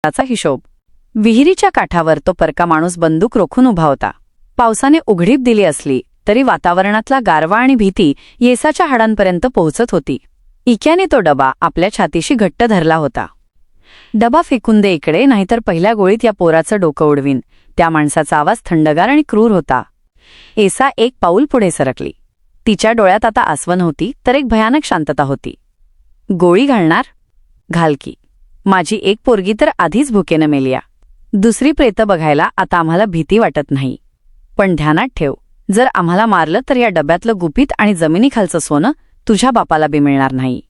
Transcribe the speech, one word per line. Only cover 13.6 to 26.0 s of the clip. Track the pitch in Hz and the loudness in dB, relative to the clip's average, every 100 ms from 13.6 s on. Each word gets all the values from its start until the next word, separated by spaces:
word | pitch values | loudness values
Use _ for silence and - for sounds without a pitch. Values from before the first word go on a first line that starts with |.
| _ _ _ - _ | _ _ _ -20 _
"डबा | 214 233 302 | 0 2 0
फेकून | 339 247 - 214 | 0 -4 0 2
दे | 202 | 2
इकडे, | 165 - 160 277 | -2 -2 0 2
नाहीतर | 220 185 233 | 2 0 -2
पहिल्या | 220 165 190 | -2 0 0
गोळीत | 226 190 226 233 | 2 0 2 0
या | |
पोराचं | 202 170 160 160 214 | 0 2 2 0 0
डोकं | 170 143 156 | -2 0 0
उडवीन." | 143 139 131 - _ _ - | 2 0 -4 -6 _ _ -2
त्या | 165 | 0
माणसाचा | 160 147 165 151 156 | 2 0 -2 -2 -2
आवाज | 151 233 - | 0 -2 -2
थंडगार | 165 156 151 208 | 0 2 2 2
आणि | 285 294 | 0 0
क्रूर | 214 226 | 0 2
होता. | 190 147 127 104 _ _ _ _ - - - | 0 -2 -4 -4 _ _ _ _ -20 -10 0
येसा | 196 - 269 - | 0 0 -2 0
एक | 233 _ | -4 _
पाऊल | 175 185 294 | 0 2 2
पुढे | 262 190 | 0 0
सरकली. | - 131 - 71 - _ _ _ _ - | -2 -4 -4 -12 -14 _ _ _ _ -4
तिच्या | 202 220 | 0 0
डोळ्यात | 226 190 208 226 | 2 2 2 0
आता | 214 | 0
आसवं | - 151 - 180 | -2 -4 -2 -2
नव्हती, | 175 147 190 - - | -2 -2 -8 -4 -2
तर | 262 | 0
एक | 262 | 0
भयानक | 220 220 285 - | 0 0 -2 -2
शांतता | 175 151 147 | -4 -4 -4
होती. | 139 135 - - _ _ _ _ | -4 -4 -8 -16 _ _ _ _